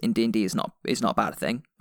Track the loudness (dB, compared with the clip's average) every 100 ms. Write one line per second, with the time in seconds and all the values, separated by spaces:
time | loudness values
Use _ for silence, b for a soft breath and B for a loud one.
0 | 0 2 2 2 0 -2 -4 -6 -4 0
1 | 0 0 0 -2 -4 -4 -8 _